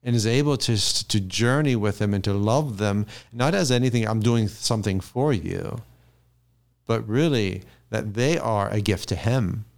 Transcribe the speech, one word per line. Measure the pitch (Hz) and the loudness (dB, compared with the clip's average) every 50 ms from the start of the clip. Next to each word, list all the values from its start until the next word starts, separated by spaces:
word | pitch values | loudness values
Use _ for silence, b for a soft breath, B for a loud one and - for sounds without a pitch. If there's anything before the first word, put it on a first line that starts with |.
| _ | _
and | 123 120 | 2 2
is | 117 104 113 | 2 2 4
able | 117 131 147 147 143 131 | 2 4 4 2 0 0
to, | - - 117 104 98 - - - - - | 0 0 0 2 2 0 -2 -2 -4 0
to | - 110 | -2 -2
journey | 98 95 90 - 117 120 127 147 151 143 127 | -2 -2 -2 2 2 4 4 4 2 2 2
with | 113 104 107 101 - | 2 0 -2 0 0
them | 110 101 101 | 0 0 0
and | 98 95 | 0 0
to | 104 98 | 0 0
love | 101 101 107 113 143 156 139 113 98 | 2 2 2 2 2 0 -2 -4 -2
them, | 104 104 101 104 104 B B B B B - | -2 0 0 0 -2 B B B B B -6
not | 117 123 143 180 | -2 0 0 2
as | 202 180 131 | 0 2 2
anything, | 127 120 123 127 113 120 113 107 | 2 2 2 2 2 0 0 0
"I'm | 110 110 | 0 0
doing | 107 120 117 117 110 101 | 2 2 2 2 0 -2
something | - - - - 120 110 98 107 95 95 | -4 -6 -4 -2 -2 0 0 0 -2 -2
for | - - - 123 135 156 135 | -4 -6 -4 -2 0 0 0
you," | 104 - 90 90 92 - - - - - - b b b b b b b b b _ _ _ _ _ _ _ _ _ _ | -2 -2 -4 -6 -6 -6 -8 -10 -10 -12 -16 b b b b b b b b b _ _ _ _ _ _ _ _ _ _
but | - 117 113 113 110 | -2 -2 -2 -2 -2
really | 107 127 156 170 143 120 104 95 95 95 B B B B B B | 0 2 2 2 2 2 0 0 -4 -6 B B B B B B
that | 110 113 - 107 98 | -4 -4 -4 -4 -2
they | 113 120 143 170 - | 0 2 2 2 0
are | - 117 110 104 98 101 | 0 0 0 0 0 0
a | 104 107 | -2 -2
gift | 101 98 101 90 - - | 0 0 0 0 -2 -4
to | 101 | -6
him. | 87 - 113 123 135 117 87 - 117 107 - _ | -2 0 0 2 2 0 0 -2 -6 -8 -12 _